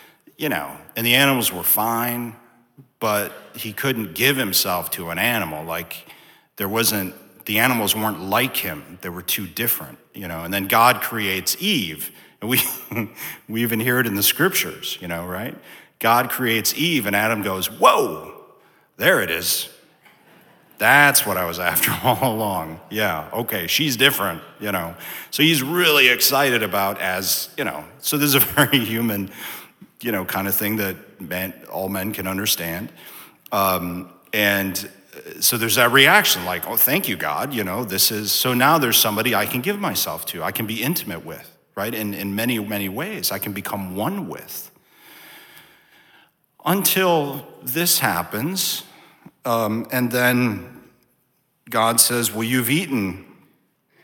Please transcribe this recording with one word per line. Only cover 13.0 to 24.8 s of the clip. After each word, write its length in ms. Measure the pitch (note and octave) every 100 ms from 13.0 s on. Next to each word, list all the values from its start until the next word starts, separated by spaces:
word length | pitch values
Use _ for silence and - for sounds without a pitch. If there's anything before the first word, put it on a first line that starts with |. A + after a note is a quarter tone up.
| A2 - - - -
we 140 | A2+
even 160 | A#2 A2+
hear 200 | B2 B2
it 60 | A#2
in 80 | G2
the 80 |
scriptures, 760 | G2+ - F#3 - F2 D2+ - -
you 60 | F2
know, 180 | E2+ F2+
right? 300 | F#2 B2 - - - - -
God 300 | A2+ A#2+ B2
creates 460 | - B2 A2 G2+ -
Eve, 320 | E3+ D3+ G2+
and 80 | G2+
Adam 260 | A2 A2
goes, 300 | G2 F#2+ F#2
"Whoa, 640 | A2+ - - F#4 - - - - _ _ _ _ -
there 240 | C#3 D#3
it 100 | F2+
is. 380 | E2 E2+ - - - _ _ - _ _ - _ _ _ -
That's 480 | A2 C#3 C#3+ C3 G#2
what 120 | F#2
I 80 | E2+
was 140 | E2+
after 320 | F2 E2+ -
<laughs> 120 | A2
all 320 | B2 G#2+ B2+ A2
along. 440 | G#2 F#2 D#2+ E2 -
Yeah, 400 | G#2 G2+ D#2 D#2
okay, 340 | A2 A#2 G2+ E2+
she's 300 | - D#3 A2+
different," 440 | C#3+ - F#2 E2 - -
you 120 | G#2
know. 240 | F#2+